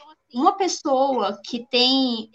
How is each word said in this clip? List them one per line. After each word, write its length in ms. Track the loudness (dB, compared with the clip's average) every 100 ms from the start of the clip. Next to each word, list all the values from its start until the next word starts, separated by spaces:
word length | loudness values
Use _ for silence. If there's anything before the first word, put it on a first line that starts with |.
| -20 -20 _
uma 240 | 0 0 2
pessoa 840 | -2 -2 -2 0 2 0 -4 -6
que 200 | -10 -10 -2
tem 580 | 0 2 2 0 -2 -6